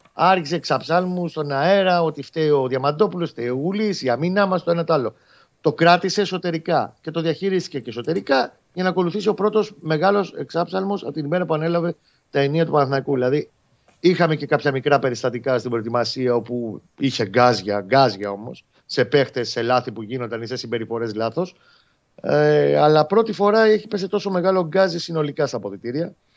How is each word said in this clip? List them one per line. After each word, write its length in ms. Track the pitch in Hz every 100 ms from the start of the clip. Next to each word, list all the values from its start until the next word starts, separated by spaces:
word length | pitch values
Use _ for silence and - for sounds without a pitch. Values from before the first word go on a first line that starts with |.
| _
άρχισε 420 | - 170 190 143 170
εξαψάλμου 720 | - 135 131 170 185 180 170
στον 240 | 160 147
αέρα 520 | 139 160 196 190 175
ότι 200 | 160 151
φταίει 260 | 135 165 156
ο 180 | 143 127
Διαμαντόπουλος, 640 | 131 139 147 208 180 165
φταίει 200 | - 120
ο 60 | 131
Γουλής, 460 | 160 196 214 190
η 80 | 127
αμυνά 360 | 120 170 190 196
μας, 180 | 180
το 80 | -
ένα 120 | 170
το 100 | 160
άλλο. 220 | 156 113 - _ _ _ _
Το 120 | 151
κράτησε 480 | - 165 175 190 202
εσωτερικά 760 | 190 185 180 165 165 156 104 -
και 100 | -
το 100 | 165
διαχειρίστηκε 580 | 165 151 196 185 - 139
και 100 | 123
εσωτερικά 640 | 113 123 175 196 269 233 - _
για 100 | 175
να 60 | 185
ακολουθήσει 380 | 170 175 202 202
ο 60 |
πρώτος 420 | - 208 214 202 -
μεγάλος 520 | 156 156 185 202 190 -
εξάψαλμος 640 | 139 165 175 185 196 202
από 80 | -
την 140 | 147 143
ημέρα 200 | 180 165
που 80 |
ανέλαβε 420 | 156 160 170 170 - _ _ _
τα 80 | 143
ενία 260 | 139 156 165
του 60 |
Παναθηναϊκού. 420 | 151 135 139 131
Δηλαδή, 360 | 135 127 147 - _ _ _ _ _
είχαμε 360 | 175 180 170 151
και 100 | 139
κάποια 260 | 147 147
μικρά 280 | 131 143 143
περιστατικά 580 | 135 117 127 117 135 123
στην 120 | 123
προετοιμασία 680 | 117 113 120 113 131 123 120
όπου 460 | 113 123 117 101 _ -
είχε 280 | 135 127 101
γκάζια, 560 | 107 123 104 95 101
γκάζια 480 | 95 131 131 98 101
όμως, 360 | 101 117 120 _ _ -
σε 200 | - 123
παίχτες, 440 | 147 131 131 113
σε 120 | -
λάθη 300 | 117 127 120
που 120 | 110
γίνονταν 380 | 107 127 117 113
ή 60 | 113
σε 80 | 127
συμπεριφορές 600 | 117 117 110 113 113 107
λάθος. 400 | 113 131 180 - _ _ _ _ _ _
Ε, 560 | - 147 151 151 143 143
αλλά 280 | 151 156 151
πρώτη 260 | 208 220
φορά 320 | 185 202 220
έχει 240 | 220 214 214
πέσει 200 | 202 185
τόσο 220 | 208 202
μεγάλο 380 | 185 180 190 165
γκάζι 320 | 180 190 170
συνολικά 480 | - 165 147 139 131
στα 100 | 120
αποδυτήρια. 560 | 101 98 113 135 170 - _